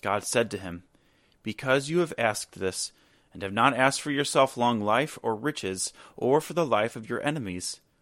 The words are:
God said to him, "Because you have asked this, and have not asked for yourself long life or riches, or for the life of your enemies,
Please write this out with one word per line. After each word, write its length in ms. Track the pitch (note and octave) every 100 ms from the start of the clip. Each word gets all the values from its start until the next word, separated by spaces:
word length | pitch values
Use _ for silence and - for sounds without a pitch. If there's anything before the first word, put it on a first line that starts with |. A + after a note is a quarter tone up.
God 200 | G2+ G2+
said 280 | - B2 A2+
to 80 | G2+
him, 240 | F#2+ F2 - _ _ _ _ _
"Because 480 | A2 - C3+ C3+ C#3
you 120 | E3+
have 120 | E3 -
asked 400 | A2+ G#2 - -
this, 320 | F#2+ - - _ _ _ _
and 80 | -
have 100 | G2
not 240 | G#2 B2+ B2
asked 240 | C3 -
for 120 | D3
yourself 460 | C#3 C#3+ D3+ C3+ -
long 220 | A#2+ A#2
life 380 | G#2 A2+ D3+ -
or 120 | A#2 A2
riches, 560 | C#3 D3+ F#2+ F#2+ - - - -
or 240 | A#2 D3+
for 140 | -
the 100 | D#3+
life 320 | D3+ A2 A2+ B2
of 140 | A2
your 100 | A#2+ D3
enemies, 560 | D#3 G#2 F2+ - - _ _